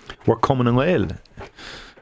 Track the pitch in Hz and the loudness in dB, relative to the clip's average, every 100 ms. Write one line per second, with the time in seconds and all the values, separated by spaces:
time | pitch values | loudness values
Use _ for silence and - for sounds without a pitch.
0 | - - - 113 - 131 120 123 151 165 | -20 -6 0 2 2 2 2 2 2 2
1 | 82 80 - - - - - - - - | 0 -6 -14 -20 -20 -18 -18 -18 -20 -10